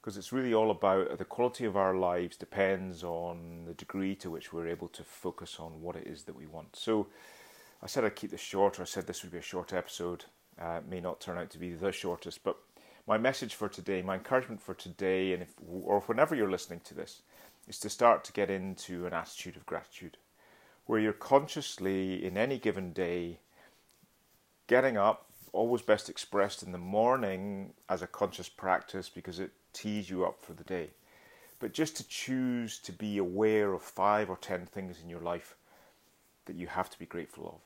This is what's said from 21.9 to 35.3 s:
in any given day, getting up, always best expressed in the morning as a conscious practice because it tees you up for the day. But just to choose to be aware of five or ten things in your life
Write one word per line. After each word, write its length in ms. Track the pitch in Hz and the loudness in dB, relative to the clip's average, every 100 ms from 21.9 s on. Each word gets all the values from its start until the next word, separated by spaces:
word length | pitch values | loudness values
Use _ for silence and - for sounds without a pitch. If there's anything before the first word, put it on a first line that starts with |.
| 95 95 92 | 2 0 -2
in 140 | 92 90 | -2 0
any 200 | 123 131 | 0 2
given 360 | 110 98 92 | 2 0 -4
day, 440 | 85 87 87 85 85 _ _ - _ _ _ _ _ _ _ _ _ - | -2 0 0 -4 -8 _ _ -20 _ _ _ _ _ _ _ _ _ 6
getting 280 | 120 131 110 | 6 6 4
up, 340 | 101 - - - - | 4 4 -4 -20 -6
always 300 | 92 117 120 | 0 2 2
best 260 | - 107 - | 4 4 4
expressed 540 | - - 101 101 - | -10 -2 2 2 0
in 80 | 90 | -8
the 60 | 90 | -8
morning 960 | 90 104 117 127 104 92 101 98 98 - - | 0 4 4 4 2 -2 -4 -6 -8 -14 -4
as 120 | 95 | -4
a 60 | 87 | -4
conscious 400 | - 101 - 90 | -2 -2 -2 -12
practice 640 | - 95 92 - 95 90 | -6 2 2 2 -10 -10
because 280 | - 92 85 | -12 -10 -8
it 140 | 95 _ _ | -8 _ _
tees 360 | - 107 104 90 | -8 -4 -4 -2
you 160 | 92 87 | 0 0
up 160 | - | -2
for 120 | - | -16
the 100 | 85 | -18
day. 280 | 82 92 78 _ _ - - - - - | -6 -4 -4 _ _ -20 -20 -20 -20 -8
But 140 | 117 | -6
just 240 | 120 156 - | -2 -2 -2
to 100 | - | -10
choose 720 | - - 131 127 120 113 - | -8 -4 0 0 0 -4 -8
to 140 | - | -12
be 240 | 87 107 101 | -8 -2 0
aware 560 | 90 92 110 110 104 | 0 4 6 6 4
of 80 | 92 | 2
five 480 | - - 98 104 101 | -4 2 4 6 2
or 80 | 92 | -4
ten 280 | - 90 87 | -4 -6 -4
things 360 | - 92 82 | -8 -8 -10
in 80 | 85 | -12
your 100 | 85 | -8
life 380 | 85 | -4